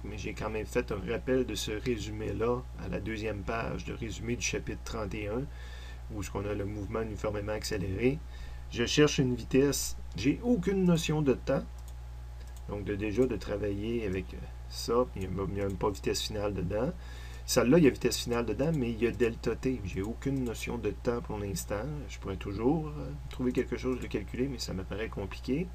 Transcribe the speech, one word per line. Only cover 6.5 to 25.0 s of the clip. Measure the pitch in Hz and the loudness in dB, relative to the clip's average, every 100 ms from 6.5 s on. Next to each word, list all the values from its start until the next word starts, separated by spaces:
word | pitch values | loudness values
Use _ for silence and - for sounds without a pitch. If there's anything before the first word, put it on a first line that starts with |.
le | 101 | -2
mouvement | 98 104 92 113 | -2 -4 -4 -2
uniformément | 110 98 107 104 101 | -2 -2 -2 -2 -2
accéléré. | 107 - 107 95 95 123 151 - - - - - | -2 -2 -2 -2 4 4 2 -4 -10 -8 -8 -6
Je | 110 120 | 0 2
cherche | - 147 - | 8 6 8
une | 127 | 2
vitesse, | 120 117 131 143 131 - - - - | 2 4 6 6 4 -2 -4 -6 0
j'ai | 123 - | 2 4
aucune | 240 233 180 196 | 4 4 4 4
notion | 180 165 - 156 | 6 6 4 2
de | 139 | 4
temps. | 120 - 147 - - - - - - - - - - - | 4 4 0 0 -10 -12 -12 -12 -12 -12 -12 -10 -10 -8
Donc, | 104 | -6
de, | 101 | -2
déjà | 101 107 101 127 | 0 0 4 2
de | 104 | 2
travailler | - 104 104 101 110 117 104 | -2 -2 -2 -2 -2 -2 0
avec, | 95 - | -2 -4
euh, | 92 - - - | -8 -10 -10 -10
ça, | - - 120 127 | -8 0 2 2
puis | 104 | 0
il | 92 | -4
n'y | 92 | -2
a, | 95 | -2
il | 98 | 0
y | |
a | 98 | -2
même | 95 | 0
pas | 107 | 0
vitesse | 98 - 104 | 0 0 0
finale | - 107 104 | -2 -2 -2
dedans. | 95 87 104 135 - - - - - - | 0 0 0 0 -2 -8 -10 -10 -10 0
Celle-là, | 127 117 165 | 4 8 10
il | |
y | 139 | 10
a | |
vitesse | - 120 - | 8 2 2
finale | 120 120 113 | 0 0 0
dedans, | 104 147 156 | 2 2 2
mais | 117 | 0
il | 110 | 2
y | 113 | 2
a | |
delta | 107 117 113 123 110 | 4 2 4 0 0
t. | 131 123 | 0 0
J'ai | 95 92 | -2 -2
aucune | 104 117 135 135 | -2 -2 0 0
notion | 123 110 - 120 | 0 -2 -4 -2
de | 107 | -2
temps | - 127 120 | 0 0 0
pour | - 107 | -2 -4
l'instant. | 101 90 - 101 147 151 107 | -2 -4 -2 -4 -2 -6 -8
Je | - | -8
pourrais | 101 95 | -6 -4
toujours, | 101 101 120 165 151 | -4 2 4 4 0
euh, | 151 143 151 - | -6 -6 -8 -8
trouver | - 123 | -2 0
quelque | 123 120 113 | 2 0 0
chose | 127 123 | -2 -2
de | 110 | -2
calculer, | 113 92 110 135 | -4 -4 -2 -2
mais | 120 | -2
ça | - | -4
me | 92 | -4
paraît | 92 101 | -4 -4